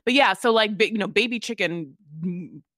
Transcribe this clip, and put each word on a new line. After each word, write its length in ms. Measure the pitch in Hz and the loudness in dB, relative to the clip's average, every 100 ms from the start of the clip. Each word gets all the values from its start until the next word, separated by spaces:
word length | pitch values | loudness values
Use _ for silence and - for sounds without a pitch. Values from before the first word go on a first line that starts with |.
| 240 | 0
But 80 | 269 | 4
yeah, 180 | 233 | 4
so, 180 | 190 240 | 2 2
like, 240 | 226 214 190 | 4 2 2
ba-, 140 | 220 | 0
you 60 | 214 | 0
know, 100 | 180 | -2
baby 320 | 202 233 233 | 0 0 -2
chicken, 580 | - 208 175 170 139 156 156 156 | -6 -4 -4 -4 -10 -16 _ -8
mm, 400 | 180 175 156 147 - | -6 -6 -10 -16 -20